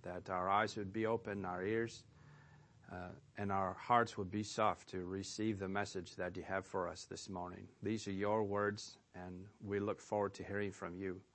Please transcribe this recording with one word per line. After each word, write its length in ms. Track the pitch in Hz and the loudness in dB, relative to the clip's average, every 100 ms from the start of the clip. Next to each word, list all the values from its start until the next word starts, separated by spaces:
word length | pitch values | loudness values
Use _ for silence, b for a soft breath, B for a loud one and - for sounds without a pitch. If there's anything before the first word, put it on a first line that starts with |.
that 260 | 90 90 95 | -6 -8 -2
our 180 | 92 92 | 2 6
eyes 300 | 101 107 110 | 6 6 0
would 160 | 98 | -2
be 140 | 107 110 | 0 2
open, 400 | 113 110 101 92 | 2 0 -2 -2
our 180 | 90 | 0
ears, 400 | 95 113 117 - - B B B B B B B - | 2 2 0 -4 -18 B B B B B B B -12
uh, 200 | 90 90 - - - | -10 -8 -12 -14 -4
and 120 | 101 | 0
our 240 | 98 95 | 2 2
hearts 440 | 95 - 120 113 - | -2 6 8 8 0
would 120 | 92 | -2
be 120 | 104 | -2
soft 480 | 107 - 107 90 - | -2 4 4 4 -4
to 140 | 92 90 | -6 -4
receive 520 | 95 95 - 110 101 | -4 -4 0 0 0
the 100 | 95 | 0
message 480 | 98 101 95 87 - | -2 -2 -4 -8 -6
that 200 | 90 92 | -4 -4
you 60 | |
have 240 | 85 95 92 | -2 -2 0
for 200 | 98 87 | -2 -2
us 180 | 80 | -4
this 260 | - - - | -10 -10 -8
morning. 360 | 92 90 95 95 - | -6 -6 -8 -14 -6
These 260 | 104 110 101 | -2 -2 -2
are 40 | |
your 320 | 95 101 110 | 0 2 4
words, 540 | 101 101 104 104 - - _ | 2 2 2 0 -8 -14 _
and 320 | 92 90 90 101 - | -12 -10 -10 -12 -10
we 180 | 104 101 | 0 2
look 200 | 101 95 | 2 -2
forward 340 | - 104 101 | 0 2 2
to 100 | - | 0
hearing 280 | 87 101 104 | -4 -2 -2
from 240 | 92 87 90 | -4 -8 -4
you. 240 | 95 90 - | -4 -6 -10